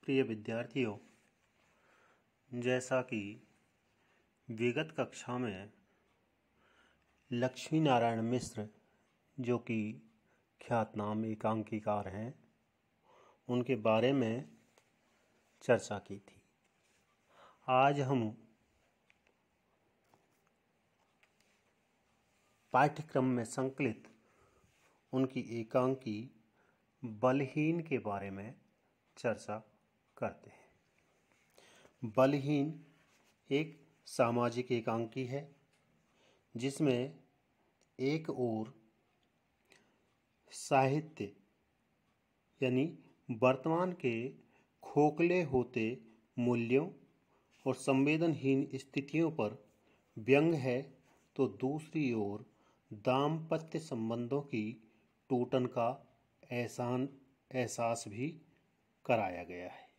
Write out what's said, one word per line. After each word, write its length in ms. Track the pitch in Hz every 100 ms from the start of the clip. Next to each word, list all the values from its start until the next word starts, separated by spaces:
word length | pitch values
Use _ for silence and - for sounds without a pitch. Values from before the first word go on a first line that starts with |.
| -
प्रिय 120 | 135
विद्यार्थियों, 760 | 117 110 107 113 120 139 120 104 - _ _ _ _ _ _ _ _ _ _ _ _ _ _ 120
जैसा 420 | 120 127 - 131
कि 460 | 123 113 101 113 - _ _ _ _ _ _ _ _ _ -
विगत 440 | 110 120 123 160 -
कक्षा 380 | 120 - - 123
में 340 | 123 92 101 - _ _ _ _ _ _ _ _ _ _ _ _ _ _ _
लक्ष्मी 480 | 120 127 - - 156
नारायण 420 | 156 123 117 113
मिश्र, 460 | 113 123 - - 107 _ _ _ _ _ _ -
जो 180 | 120 120
कि 520 | - 113 107 123 - _ _ _ _ _
ख्यातनाम 640 | - 98 - 104 104 107
एकांकीकार 840 | 110 110 110 110 107 110 107 104 98
हैं, 260 | 95 113 143 _ _ _ _ _ _ _ - - _ -
उनके 280 | 123 123 123
बारे 360 | 107 110 120
में 360 | 139 113 117 - - _ _ _ _ _ _ _ _ _ _
चर्चा 360 | - 117 - 101
की 200 | - 98
थी। 240 | - - _ _ _ _ _ _ _ _ _ _ - _ -
आज 320 | 127 135 143
हम 480 | 131 135 110 110 - _ _ _ _ _ _ _ _ _ _ _ _ _ _ _ _ _ _ _ _ _ _ _ _ _ _ _ _ _ _ _ _ _ _ _ _ _ _ _ _ _ _
पाठ्यक्रम 520 | 127 147 151 - 143
में 200 | 127 123
संकलित 640 | 113 - 131 131 135 110 - - _ _ _ _ _ _ _ _ _
उनकी 480 | 131 131 127 113 117
एकांकी 840 | 113 135 127 131 - 104 127 - _ _ _ _ _ _
बलहीन 760 | 127 107 127 135 135 151 156 170
के 180 | 160 131
बारे 320 | 104 101 98
में 240 | 95 104 - _ _ _ _ _ -
चर्चा 500 | 123 104 - 107 - _ _ _ _ -
करते 340 | 110 87 -
हैं। 200 | - - _ _ _ _ _ _ _ _ _ - - - _
बलहीन 800 | 117 107 131 147 135 147 143 160 - _ _ _ _ _ _
एक 380 | 139 156 156 - _ -
सामाजिक 640 | - 120 117 120 113 123
एकांकी 520 | 120 113 113 113 131
है, 320 | 127 135 156 - _ _ _ _ _ _ _ _ _ 120
जिसमें 600 | 127 139 151 123 131 - _ _ _ _ _ _ _ -
एक 300 | 131 156 160
ओर 440 | 135 123 110 110 - _ _ _ _ _ _ _ _ _ - _ _ _ _ _ _ _
साहित्य 840 | - - 135 131 143 156 - 147 - _ _ _ _ _ _ _ _ _ _ _ _
यानी 360 | 131 127 156 - - _ -
वर्तमान 640 | 113 143 135 160 165 185
के 360 | 175 131 113 127 - - _ _ _
खोखले 600 | - - 151 151 170 180
होते 560 | 165 127 120 - 110 127 - - _ -
मूल्यों 520 | 120 120 117 127 170 - - _ _ _ _ _ -
और 80 |
संवेदनहीन 920 | 127 - 135 139 156 165 135 131 135 -
स्थितियों 560 | 131 - - 139 151 165
पर 380 | 156 107 110 - _ _ _ _ -
व्यंग 360 | 110 139 160
है, 440 | 160 123 123 135 - _ _ _ -
तो 100 | 127
दूसरी 640 | 98 131 151 151 160 139
ओर 400 | 113 101 104 - _ _ _ _
दाम्पत्य 840 | 107 104 127 147 160 160 160 160 165
संबंधों 640 | 160 123 110 117 120 139
की 500 | 139 113 107 127 - _ _ _ _
टूटन 380 | 127 123 131 123
का 520 | 123 117 135 - _ _ _ -
एहसान, 560 | 123 120 - 123 127 139 - _ _ _
एहसास 520 | 127 117 - 117 117 -
भी 320 | 104 139 - - _ _ _ _ _
कराया 400 | - 113 98 87
गया 260 | 87 90 -
है। 200 | - -